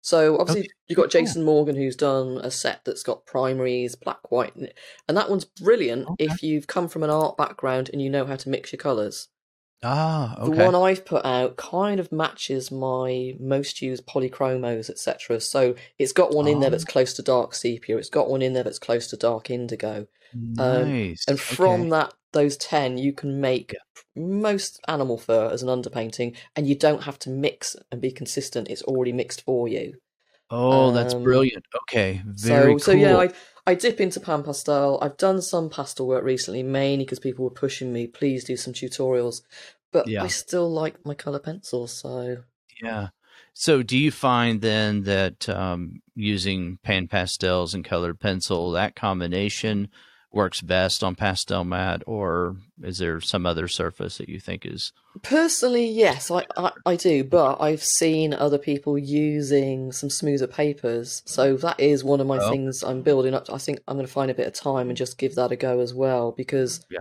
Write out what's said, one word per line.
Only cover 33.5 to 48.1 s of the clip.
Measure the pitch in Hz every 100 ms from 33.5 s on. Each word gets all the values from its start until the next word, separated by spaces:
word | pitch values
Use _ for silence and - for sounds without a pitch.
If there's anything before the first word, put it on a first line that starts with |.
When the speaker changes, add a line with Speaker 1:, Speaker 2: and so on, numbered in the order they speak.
| - -
Speaker 1:
I | 180
dip | 240 220
into | 185 -
Pan | - 151
Pastel. | 147 139 - 143 143 139
I've | 143 143
done | 190 190
some | 180 175 160
pastel | - 135 - 127
work | 127
recently, | 131 127 - 110
mainly | 131 135 139 139 135
'cause | 127
people | 135 127
were | 127
pushing | 123 135 - 127
me, | 120 117
"Please | - 143 131 -
do | 127
some | 131
tutorials." | 123 131 127 131 127 120 117 _ - - _ _
But | 170 113
I |
Speaker 2:
Yeah. | 104 95
Speaker 1:
still | - - 180 175
like | 160 156 - 147
my | 143
colour | - 143
pencils, | 151 185 - 127 120
so. | - 131 127 123 123 123 _ _ -
Speaker 2:
Yeah. | 113 110 98 _ _ - _
So | - - 143
do | 113 127
you | 147
find | - 135 120 117 110
then | 110 107 107 104
that, | 98 98 95 - -
um, | 95 92 87 87 85 _ -
using | 104 101 95 95 87 92
pan | - 95 85
pastels | 101 90 - 92 90 85
and | 92
colored | - 87 85